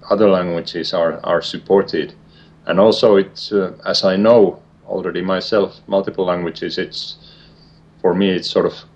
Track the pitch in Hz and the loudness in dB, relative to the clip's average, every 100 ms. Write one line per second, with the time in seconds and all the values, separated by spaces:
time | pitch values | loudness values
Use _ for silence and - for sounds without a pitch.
0 | - 104 104 92 87 85 85 87 78 90 | -4 2 4 2 0 -6 -6 -8 -4 -2
1 | 82 80 - 85 - 87 - 98 98 85 | -2 -2 -2 -2 -2 -10 0 2 2 -4
2 | 71 - _ _ _ _ - 87 110 110 | -6 -10 _ _ _ _ -4 4 4 6
3 | 113 98 95 - - 101 92 - 98 87 | 4 4 2 -6 -4 -2 -2 -6 -4 -2
4 | 98 95 107 120 95 - _ _ - 92 | 0 2 4 6 4 0 _ _ -10 -6
5 | 90 87 92 92 - 107 95 - - 98 | -6 -6 -4 -4 0 0 0 -6 -4 -2
6 | 95 - 90 87 85 - 90 - - - | -2 -4 -2 -2 -4 -8 -10 -8 -8 -10
7 | - - - - - _ _ _ _ _ | -14 -16 -20 -20 -20 _ _ _ _ _
8 | 90 87 98 90 - 98 87 - - | -2 0 0 0 -2 -2 -2 -4 -20